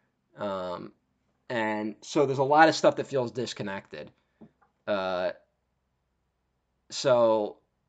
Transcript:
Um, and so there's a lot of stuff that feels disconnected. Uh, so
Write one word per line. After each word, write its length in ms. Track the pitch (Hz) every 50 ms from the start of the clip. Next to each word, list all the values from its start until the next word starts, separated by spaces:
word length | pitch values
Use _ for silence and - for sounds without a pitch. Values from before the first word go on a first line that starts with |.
| _ _ _ _ _ _ _ -
Um, 520 | 107 101 95 95 90 90 87 95 104 - - _ _ _ _ _ _ _ _ _ _ -
and 460 | 127 117 110 107 107 107 107 107 104 - -
so 240 | - - 160 143
there's 100 | 131 135
a 60 | 135 135
lot 260 | 135 147 151 165 160
of 60 | 151
stuff 220 | - - 151 -
that 100 | - 127
feels 240 | - 139 135 123 117
disconnected. 800 | 107 127 117 107 - - 113 101 98 98 - _ - 76 76 - _ _ _ _ _ _ - - _ _ _ _ _ _ _
Uh, 460 | - 104 98 95 92 92 90 92 87 - - _ _ _ _ _ _ _ _ _ _ _ _ _ _ _ _ _ _ _ _ _ _ _ _ _ _ _ _ _ -
so 680 | - - - 143 123 120 117 113 110 110 104 98 - - _ _ _ _ _